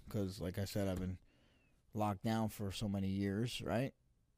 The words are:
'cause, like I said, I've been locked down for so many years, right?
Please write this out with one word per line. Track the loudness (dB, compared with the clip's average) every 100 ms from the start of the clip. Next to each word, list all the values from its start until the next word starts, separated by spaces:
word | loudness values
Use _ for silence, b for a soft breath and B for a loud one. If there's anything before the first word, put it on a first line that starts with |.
| -4
'cause, | -2 -2 -2
like | -4 -2
I | -2
said, | 0 0
I've | 0
been | -2 -4 -10 -20 -20 _ _ _ _
locked | -2 0 0
down | 0 2 2
for | -2 -4
so | -2 0
many | 0 2
years, | 2 2 2 0 -2
right? | 0 0 0 -4 _ _ _